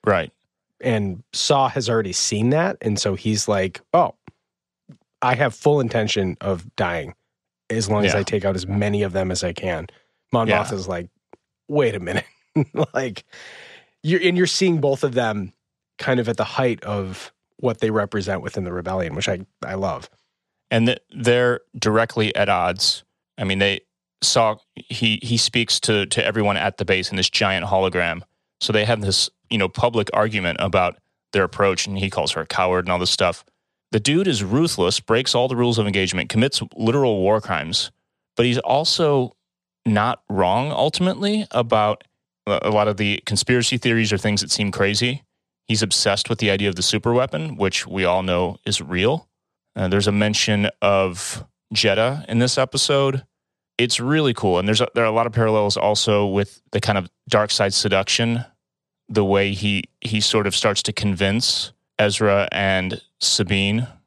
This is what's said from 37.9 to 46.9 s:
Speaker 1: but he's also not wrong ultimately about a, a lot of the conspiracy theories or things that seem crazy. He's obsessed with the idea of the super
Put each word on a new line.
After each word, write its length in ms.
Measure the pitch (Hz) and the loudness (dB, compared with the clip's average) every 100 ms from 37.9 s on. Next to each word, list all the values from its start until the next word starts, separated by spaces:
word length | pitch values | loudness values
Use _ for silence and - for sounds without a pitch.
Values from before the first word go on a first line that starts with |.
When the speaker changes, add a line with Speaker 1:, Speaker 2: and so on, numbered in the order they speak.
| _ _ _ _ - | _ _ _ _ 0
Speaker 1:
but 80 | 120 | 0
he's 140 | 117 | 0
also 760 | - 135 160 - 160 139 127 _ _ _ _ _ - | 2 0 2 2 4 2 0 _ _ _ _ _ 0
not 380 | 104 110 - _ | 2 2 -2 _
wrong 420 | 98 90 104 143 | 0 2 2 0
ultimately 760 | - 147 - 185 - 202 214 202 | 0 0 2 0 0 -2 -2 -2
about 540 | - 117 113 107 104 _ _ _ _ - | -2 2 2 2 0 _ _ _ _ -2
a, 120 | 101 | 0
a 60 | 90 | 2
lot 180 | 107 104 | 2 2
of 100 | 101 | 0
the 240 | 104 104 - | -2 -2 -2
conspiracy 520 | 101 - 123 113 123 | -4 2 2 2 0
theories 340 | 123 113 107 | 0 2 2
or 40 | 101 | 0
things 240 | 107 104 | 0 -2
that 100 | - | -2
seem 200 | - 101 | -2 -2
crazy. 520 | - 101 104 123 143 _ _ _ _ _ | 0 0 0 -2 -4 _ _ _ _ _
He's 140 | 110 | -2
obsessed 480 | 110 - 107 101 - | 0 0 0 0 -2
with 100 | 113 | -2
the 120 | 107 | 0
idea 180 | 98 101 | 2 0
of 60 | 90 | 0
the 80 | |
super 280 | 90 | -2